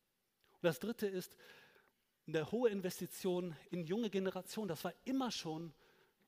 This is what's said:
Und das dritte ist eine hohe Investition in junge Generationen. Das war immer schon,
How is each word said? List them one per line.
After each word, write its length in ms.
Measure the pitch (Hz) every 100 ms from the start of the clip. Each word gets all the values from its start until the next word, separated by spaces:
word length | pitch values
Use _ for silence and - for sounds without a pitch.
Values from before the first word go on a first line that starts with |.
| _ _ _ _ _
Und 100 | _
das 160 | 175 -
dritte 280 | 208 233 202
ist 280 | 180 - - - - - - _ _ _ _ -
eine 220 | 156 143
hohe 180 | 226 240
Investition 880 | 196 180 - 175 - 190 180 175 151 -
in 120 | 175
junge 260 | 160 214 220
Generationen. 600 | 190 190 185 - 220 202
Das 160 | 151 180
war 80 | -
immer 280 | - 262 -
schon, 420 | - 165 160 170 - - - _ _